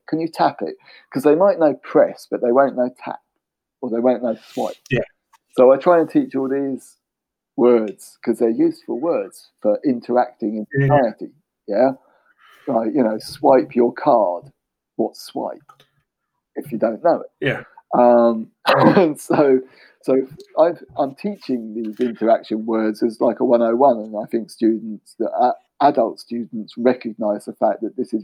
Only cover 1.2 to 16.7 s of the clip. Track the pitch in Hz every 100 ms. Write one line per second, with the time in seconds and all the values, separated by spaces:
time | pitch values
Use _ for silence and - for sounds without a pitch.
1.2 | 147 151 202 180 156 135 - 151 120 95
2.2 | - 113 120 123 139 120 123 - - -
3.2 | _ _ _ _ _ - 127 117 123 120
4.2 | 120 110 - - 113 - - 127 - _
5.2 | _ _ _ - 127 135 180 175 156 156
6.2 | 131 135 135 139 139 123 - _ _ _
7.2 | _ _ _ - 120 120 110 - - _
8.2 | - 110 117 117 165 156 - 120 151 135
9.2 | 95 - _ _ 107 104 143 120 - 120
10.2 | 120 - 107 110 107 139 139 143 120 -
11.2 | - _ _ _ - 101 131 135 _ _
12.2 | _ _ _ _ - 120 113 147 113 110
13.2 | - - 135 131 - 120 120 120 - 120
14.2 | 98 87 - _ _ _ _ - 110 -
15.2 | - - - - _ _ _ _ _ _
16.2 | _ _ _ - -